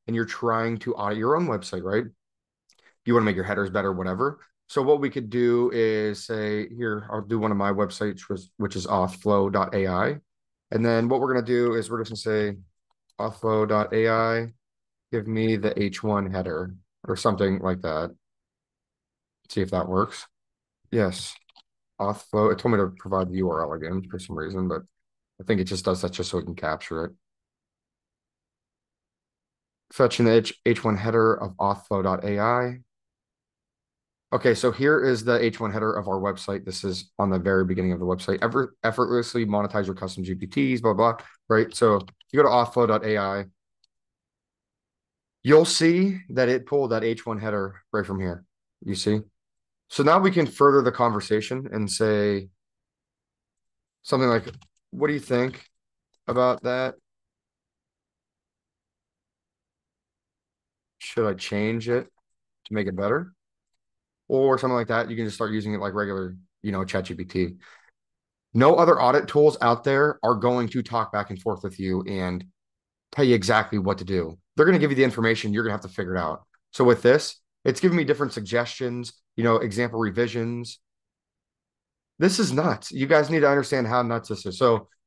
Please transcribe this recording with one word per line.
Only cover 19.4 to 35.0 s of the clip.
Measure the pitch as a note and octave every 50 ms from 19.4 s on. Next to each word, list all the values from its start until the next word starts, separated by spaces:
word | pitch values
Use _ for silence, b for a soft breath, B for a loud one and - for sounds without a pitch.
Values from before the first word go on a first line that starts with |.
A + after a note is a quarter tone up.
| _ -
See | - A2
if | F#2+ F#2 G2
that | F#2 D#2+
works. | F2+ F#2 F#2 G#2 - - - - - _ _ _ _ _ _ _ _ _ _ _ -
Yes, | - A#2 G#2 F#2 F2+ F#2 - - - - _ _ _ _ _ _ _ _ _ _ _ -
Authflow. | G2 G2+ G#2 - - - - G#2+ G#2+ A2
It | A2 -
told | - B2 A2+
me | G2+
to | G2 F#2 F#2 -
provide | - F#2+ F#2+ F#2+ F#2 F2+
the | F2+
U | F#2 F#2+ F#2
R | E2 D#2+ D#2+
L | D2 D#2
again | E2 D2+ D#2+ F#2 F#2+ F#2 -
for | - F#2
some | - - E2+
reason, | D#2+ D#2 E2 F#2+ F#2 F#2 F2+
but | E2 D#2 - _ _ _ _ _ _ _ _ _ _ _
I | F#2+
think | - A3 G3
it | F#2
just | F#2 G2 F2+ -
does | G2 F#2 F#2 -
that | F2+ F#2
just | - F2 -
so | - F2
we | D2+
can | F2+ F2
capture | - - D#2 D#2 D#2 - - E2 D#2+ E2
it. | - - _ _ _ _ _ _ _ _ _ _ _ _ _ _ _ _ _ _ _ _ _ _ _ _ _ _ _ _ _ _ _ _ _ _ _ _ _ _ _ _ _ _ _ _ _ _ _ _ _ _ _ _ _ _ _ -
Fetching | - C3 A#2 - - A#2+
the | A2+ A2+
H-, | A#2 A2 - - _ -
H | B2 A#2 - -
one | A2+ G#2
header | F#2+ G2 A2+ A2+ A#2 A2 A2 A2
of | - - G2 F#2 -
authflow | F#2+ G2 G2+ - - - G#2+ G2 F#2+
dot | F#2+ F#2 - -
A | G#2 G2+ G2+
I. | G#2 A2+ A#2+ B2 B2 B2 B2 B2+ B2 _ _ _ _ _ _ _ _ _ _ _ _ _ _ _ _ _ _ _ _ _ _ _ _ _ _ _ _ - -
Okay, | A#2+ - B2+ A2+
so | - - B2 A2+
here | - C3+ C#3+ D#3 D#3